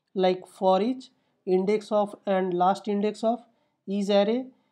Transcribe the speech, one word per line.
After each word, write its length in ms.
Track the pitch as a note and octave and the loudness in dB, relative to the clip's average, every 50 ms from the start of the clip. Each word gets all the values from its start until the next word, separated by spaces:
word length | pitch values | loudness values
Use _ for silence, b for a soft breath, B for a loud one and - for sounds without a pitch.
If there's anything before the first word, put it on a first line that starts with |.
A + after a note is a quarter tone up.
| _ _ - | _ _ -4
like 300 | G3 F#3 F#3 F#3 F#3 - | 0 2 2 2 0 -4
for 360 | - - - G3 F#3 F#3+ F#3+ | -16 -8 0 2 4 4 4
each, 300 | G3+ A#3+ C4 C4 - - _ _ _ _ _ _ - | 2 0 -4 -6 -10 -20 _ _ _ _ _ _ -4
index 480 | G3+ F#3 F#3 F#3+ F#3+ G#3+ G#3 G#3 - A3 | 0 0 0 2 2 0 -2 -2 -2 0
of 200 | G#3 G#3 G#3 - - - | 0 0 0 -4 -10 -4
and 280 | G#3 G3 F#3 F#3 F#3+ F3 | -2 0 0 0 0 0
last 360 | F3 F3+ F#3 G3 G3 - G#3+ | 0 2 2 0 0 -2 -4
index 340 | G3+ G3+ G3+ G#3+ G#3 - - | -2 -2 -2 -2 -4 -2 -2
of, 160 | A3 A#3 A#3 - _ _ _ _ _ _ _ - - | -2 -2 -2 -6 _ _ _ _ _ _ _ -10 -6
is 220 | G3 G3+ G3+ F#3+ | -4 -4 -2 2
array, 380 | G#3 G3+ G3+ G#3+ A3+ B3+ C4 C4 b b b b | 2 2 2 2 0 -4 -4 -8 b b b b